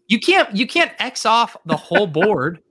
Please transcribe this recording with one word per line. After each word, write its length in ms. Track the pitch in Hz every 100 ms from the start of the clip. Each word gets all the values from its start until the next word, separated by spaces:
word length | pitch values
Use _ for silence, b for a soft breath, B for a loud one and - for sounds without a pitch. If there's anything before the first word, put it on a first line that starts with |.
| -
You 120 | 220
can't, 360 | 339 381 - 202
you 100 | 254
can't 260 | 349 320 -
X 260 | 233 - 220
off 320 | 226 226 - 160
the 120 | 156
whole 300 | - 175 202
board. 520 | 151 202 165 143 170 _